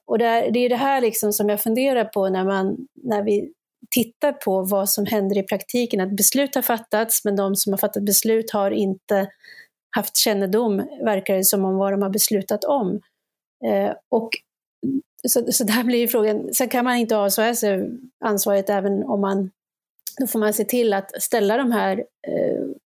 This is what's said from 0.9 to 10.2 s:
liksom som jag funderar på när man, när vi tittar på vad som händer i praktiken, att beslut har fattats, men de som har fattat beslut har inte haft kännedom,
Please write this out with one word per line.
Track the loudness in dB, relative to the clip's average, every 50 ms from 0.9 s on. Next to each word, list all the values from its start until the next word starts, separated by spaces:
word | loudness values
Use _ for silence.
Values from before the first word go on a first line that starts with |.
| 2 2
liksom | 2 0 0 0 0 0 0
som | 0 0 0
jag | 0 0
funderar | 0 0 0 2 2 2 2 2 0
på | 0 0 0 0 2
när | 0 0 0
man, | 0 0 0 0 -2 -2 -4 -8 -14 _ -10 -6
när | -2 -2 0 0
vi | 2 0 0 0 -4 -10 _ _ _ _ _ -12 -4
tittar | -2 -2 -2 -2 -2 _ 0 0 0
på | -2 -2 -2 0 0 0
vad | 0 0 0 0 0
som | 0 -2 -2
händer | -2 0 0 0 0 0 0
i | -2
praktiken, | -2 -4 -6 -4 -4 -2 -2 -2 0 0 -2
att | -2 -2 0
beslut | 0 2 2 2 2 0 0 0
har | 0 0
fattats, | 0 -2 -2 -2 -2 -2 -2 0 0 -2 -2 0
men | 0 0
de | 0 0 0 0
som | 0 0 0 0
har | 0
fattat | 0 -2 -2 -2 -2
beslut | 0 2 2 2 2 2 0 0 -2
har | -2 0 0 0
inte | 0 0 0 0 -2 -4 _ 0 0 0 0 -2 -6 _ -20 -20 -20 -20 -20 _ _ _ _ _ -4
haft | -4 -2 -2 0
kännedom, | 0